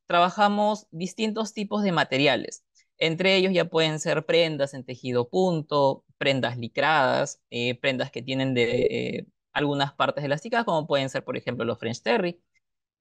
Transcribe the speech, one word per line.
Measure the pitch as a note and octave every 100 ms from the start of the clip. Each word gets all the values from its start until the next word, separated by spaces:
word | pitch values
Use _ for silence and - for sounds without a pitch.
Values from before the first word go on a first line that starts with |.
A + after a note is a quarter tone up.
| -
trabajamos | F3 F3+ F3+ G#3 G#3 G#3 G#3 -
distintos | D#3+ F3+ - A3 G#3+ G#3+
tipos | - G3+ G#3
de | G3+
materiales. | D#3+ C#3 C3 C#3+ A#2 - - _ _ _ -
Entre | D#3+ E3 F#3+ F#3+
ellos | F#3
ya | F3+ E3
pueden | E3 D#3+ D#3
ser | E3+ D3+ D#3
prendas | E3 E3 D3+ C#3
en | C#3
tejido | A#2+ A#2+ C3 B2 B2
punto, | F#3 F#3 E3 D3 D3 C#3 C3+ _ -
prendas | C#3 C3+ A#2 B2
licradas, | A#2 - C#3 D#3 B2+ B2+ C#3+ - _
eh, | A#2+ A#2+ A#2+
prendas | C3+ B2+ B2+
que | -
tienen | B2+ C3 C3+
de, | B2 A#2 B2 B2
eh, | B2 B2 A#2+ - _ _
algunas | C3+ C#3+ C#3+ C#3
partes | - C3+ C#3+
elasticadas, | C#3+ D3 A#3 A#3 A3+
como | D#3+ D#3
pueden | C#3+ C3+
ser, | C#3
por | - B2+
ejemplo, | B2 B2
los | A#2 A2
French | A2+ B2
Terry, | G#3+ A#3 F3 F3 _ _ _ _ _ _